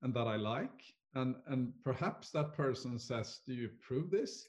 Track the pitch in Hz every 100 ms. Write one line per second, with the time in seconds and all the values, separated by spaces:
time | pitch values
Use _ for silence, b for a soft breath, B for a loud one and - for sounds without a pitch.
0 | 131 120 117 107 104 123 254 - - _
1 | _ 131 127 127 - 131 123 - - 127
2 | 175 220 - 156 147 - 139 123 127 120
3 | - 117 104 - - 123 113 - - 127
4 | 175 196 277 -